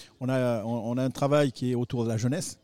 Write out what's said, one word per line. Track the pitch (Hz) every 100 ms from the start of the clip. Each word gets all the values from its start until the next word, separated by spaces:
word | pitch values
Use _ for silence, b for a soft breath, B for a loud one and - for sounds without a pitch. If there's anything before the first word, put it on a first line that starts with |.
| B B
On | 127
a, | 131 123 117
on, | 110 120 110
on | 123
a |
un | 131
travail | - 139 147 143
qui | - 123
est |
autour | 123 123 123
de | 113
la | 110
jeunesse. | 123 143 139 -